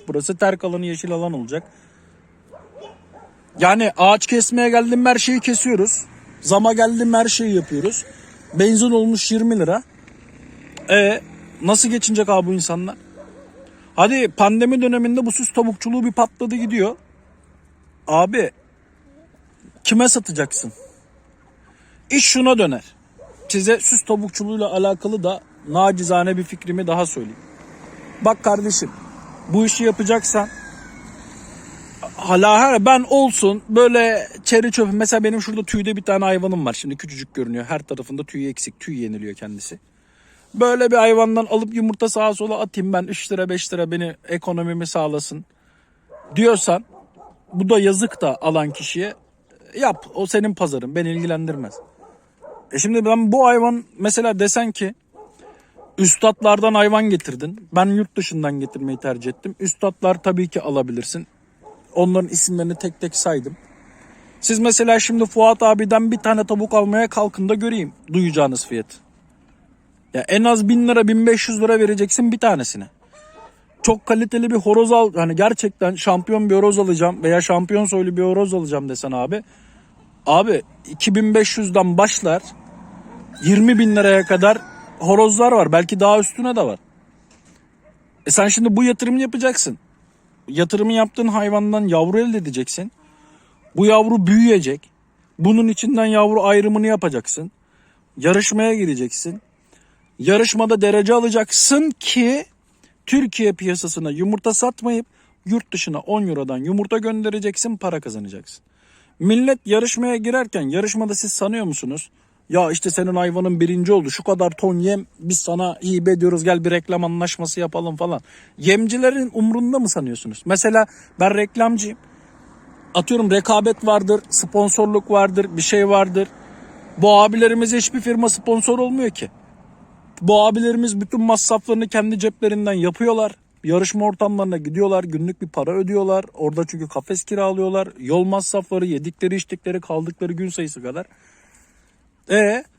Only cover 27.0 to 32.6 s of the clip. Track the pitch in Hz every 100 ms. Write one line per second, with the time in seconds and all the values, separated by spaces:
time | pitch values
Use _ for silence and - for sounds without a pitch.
27 | 175 135 107 110 - - - - - -
28 | - - 214 226 220 208 208 190 170 -
29 | - - - - - 185 220 - 233 214
30 | 208 226 - 214 208 - - - - -
31 | - - - - - - - - - -
32 | - - - 180 208 214